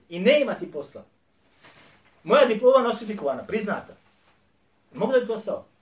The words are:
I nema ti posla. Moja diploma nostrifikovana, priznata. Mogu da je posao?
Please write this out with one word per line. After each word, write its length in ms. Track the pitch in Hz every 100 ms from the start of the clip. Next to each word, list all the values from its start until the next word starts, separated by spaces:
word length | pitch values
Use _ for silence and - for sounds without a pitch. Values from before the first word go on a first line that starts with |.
| -
I 120 | 170
nema 340 | 214 294 247
ti 180 | - 175
posla. 300 | 147 127 104 - _ _ _ _ _ - _ _ _ _ _
Moja 220 | 160 269 247
diploma 420 | 214 254 262 233
nostrifikovana, 540 | - 214 208 139 123
priznata. 500 | - 220 208 165 - - _ _ _ _ _ _ _ _ _
Mogu 180 | - 220
da 60 | 262
je 80 | 220
posao? 380 | 220 - 147 - _